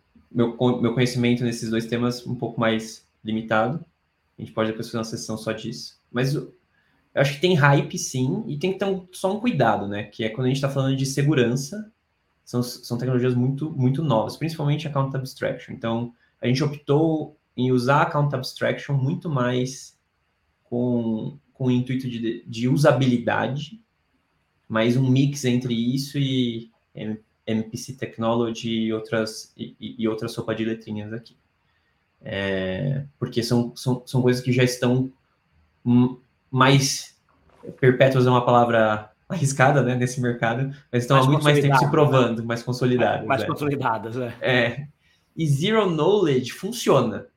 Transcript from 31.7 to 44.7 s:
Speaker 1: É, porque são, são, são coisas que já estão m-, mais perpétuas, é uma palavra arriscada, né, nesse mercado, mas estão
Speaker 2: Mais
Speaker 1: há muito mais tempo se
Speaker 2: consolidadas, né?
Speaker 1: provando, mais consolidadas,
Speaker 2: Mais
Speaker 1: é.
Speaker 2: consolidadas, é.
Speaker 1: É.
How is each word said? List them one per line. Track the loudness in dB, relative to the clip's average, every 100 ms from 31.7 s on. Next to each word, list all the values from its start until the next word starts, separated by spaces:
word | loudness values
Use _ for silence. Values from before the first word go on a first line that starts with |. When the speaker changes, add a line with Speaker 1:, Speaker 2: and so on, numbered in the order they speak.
| _ _ _ _ _
Speaker 1:
É, | -8 -4 -2 -2 -4 -4 -4 -4 -8 _
porque | -4 -4
são, | 0 0 0 -4
são, | -4 -4 -2
são | 2
coisas | 2 2
que | 0
já | 2
estão | 2 2 0 2 -2 -8 _ _ _ _ _ _
m-, | 2 4 4 0 _ _ _
mais | 2 6 6 4 -4 -10 _ _ _ _ _ -18 2
perpétuas, | 4 6 4 6 4
é |
uma | 4 6
palavra | 4 6 4 4 0 -6 _ _
arriscada, | -2 -2 4 4 4
né, | 2
nesse | 0 -2 -2
mercado, | -2 0 -2 -2 -4 -8 _
mas | -4
estão | 2 4
Speaker 2:
Mais | 6
Speaker 1:
há |
muito | 4
mais | 4 4
tempo | 6 4
se |
Speaker 2:
consolidadas, |
né? | 4
Speaker 1:
provando, | 4 6 6 4 0
mais | -4 -4
consolidadas, | -4 -2 0 2 2 0 0
Speaker 2:
Mais | 0
Speaker 1:
é. | 0
Speaker 2:
consolidadas, | -2 -2 0 -2 -2 -6 -6
é. | -8 -4
Speaker 1:
É. | 0 2 2